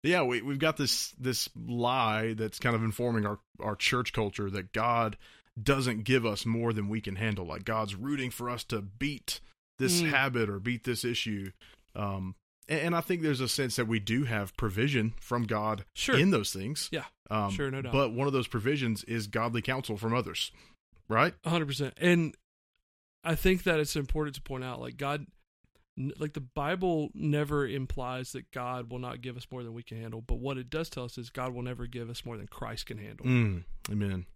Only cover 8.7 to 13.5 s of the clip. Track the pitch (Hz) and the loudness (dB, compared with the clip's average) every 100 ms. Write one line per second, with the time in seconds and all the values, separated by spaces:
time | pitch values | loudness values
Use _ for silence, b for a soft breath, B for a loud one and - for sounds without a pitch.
8.7 | 113 101 104 143 143 - - b _ _ | -4 -4 -4 -4 -4 -8 -10 b _ _
9.7 | _ 185 175 165 143 135 120 107 101 107 | _ 2 4 4 4 4 4 2 0 -2
10.7 | 120 - 117 123 104 - 101 95 - B | -2 -2 -2 0 -2 -2 -4 -6 -12 B
11.7 | B _ - 101 98 95 95 _ _ - | B _ -6 -4 -2 -6 -8 _ _ -4
12.7 | 156 165 170 165 180 156 135 127 | -2 0 0 0 0 2 2 0